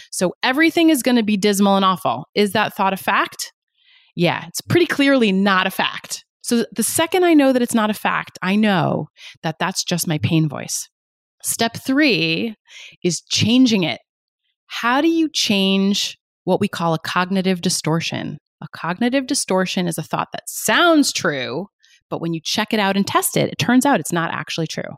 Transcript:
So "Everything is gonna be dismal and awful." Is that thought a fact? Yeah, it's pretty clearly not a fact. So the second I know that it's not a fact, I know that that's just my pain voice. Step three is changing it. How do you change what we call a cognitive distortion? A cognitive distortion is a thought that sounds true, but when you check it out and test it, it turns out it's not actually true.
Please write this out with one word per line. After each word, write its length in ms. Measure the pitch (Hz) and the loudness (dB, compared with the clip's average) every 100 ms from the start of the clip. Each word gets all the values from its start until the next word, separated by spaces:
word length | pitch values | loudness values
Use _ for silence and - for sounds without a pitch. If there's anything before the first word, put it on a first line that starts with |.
| - | -12
So 240 | - 180 - | -4 -4 -2
"Everything 480 | 233 262 330 339 320 | -2 2 2 4 4
is 120 | 285 | 4
gonna 200 | 254 247 | 2 2
be 160 | 208 208 | 2 2
dismal 380 | 208 196 202 196 | 2 4 4 4
and 80 | |
awful." 420 | 190 180 135 120 - | 2 0 -2 -4 -4
Is 180 | - 208 | 0 0
that 220 | 220 202 | 0 -2
thought 180 | - 190 | 0 -2
a 60 | 190 | -2
fact? 540 | - 214 339 - - _ _ _ _ _ _ | -2 -2 -2 -6 -12 _ _ _ _ _ _
Yeah, 300 | - 165 120 160 | -2 0 0 -8
it's 140 | - | -10
pretty 240 | - 349 | 0 0
clearly 480 | 349 - 277 269 220 | 2 2 4 4 4
not 340 | 190 202 185 190 | 2 2 2 0
a 40 | |
fact. 560 | - 151 - - - _ _ | -2 -4 -6 -12 -14 _ _
So 240 | - 233 - | -2 -2 -2
the 120 | - | -4
second 420 | 220 - 330 381 | -4 -2 0 2
I 80 | 349 | 6
know 220 | 302 269 | 6 6
that 80 | 247 | 2
it's 100 | 240 | 2
not 160 | 233 214 | 0 0
a 60 | |
fact, 440 | 190 185 170 - - | -2 -4 -4 -6 -8
I 140 | 185 208 | -2 2
know 520 | 214 180 139 - 151 _ - - | 2 2 0 -2 -6 _ -20 -8
that 140 | 160 - | -8 -4
that's 240 | 180 - | -6 -4
just 240 | - 175 - | -4 -4 -2
my 120 | 151 | -2
pain 320 | - 160 156 | 0 2 0
voice. 400 | 58 - - - _ _ _ _ _ | -4 -8 -10 -10 _ _ _ _ _
Step 360 | - - 233 - | -8 -2 -4 -4
three 760 | - 269 302 165 160 165 226 214 _ - - _ | -2 2 2 2 0 -2 -4 -10 _ -20 -20 _
is 200 | 180 160 | -4 -4
changing 640 | - - 208 247 254 208 | -4 -2 2 4 4 4
it. 160 | 156 - _ _ _ _ _ _ - | -2 -6 _ _ _ _ _ _ -14
How 340 | - 233 262 | -4 0 2
do 80 | 330 | 2
you 220 | 330 320 | 2 0
change 840 | - - 202 190 196 196 202 - - _ _ | -2 0 2 2 2 2 0 -4 -10 _ _
what 160 | - 185 | -4 0
we 80 | 202 | -2
call 240 | - 170 | -2 -2
a 60 | 160 | -2
cognitive 640 | - 180 180 190 185 180 | -4 -4 -2 0 0 0
distortion? 720 | 175 - 151 165 - - - 147 _ - | -2 -2 -2 -2 -2 -8 -8 -12 _ -20
A 80 | - - | -18 -10
cognitive 500 | 160 180 240 269 254 | -8 -2 0 0 -2
distortion 600 | 185 - 185 185 190 175 | -4 0 -2 0 -2 -4
is 80 | 185 | -4
a 60 | |
thought 260 | 156 165 - | -6 -6 -6
that 120 | - - | -10 -12
sounds 640 | - - 247 349 311 269 | -6 0 2 4 4 2
true, 580 | - 175 139 117 139 202 _ _ _ - | 0 -2 -2 -4 -6 -8 _ _ _ -10
but 100 | 165 | -8
when 140 | 170 | -6
you 60 | 160 | -6
check 300 | - - 214 | -4 -4 -2
it 60 | 220 | 0
out 180 | 196 196 | 0 0
and 80 | 196 | 0
test 300 | 349 - - | 0 0 0
it, 120 | 139 | -2
it 80 | - | -2
turns 280 | - 254 285 | 2 4 4
out 120 | 220 | 0
it's 140 | - | 0
not 180 | 170 165 | -4 -4
actually 360 | 127 156 - 160 | -6 -8 -6 -6
true. 300 | - - | -6 -12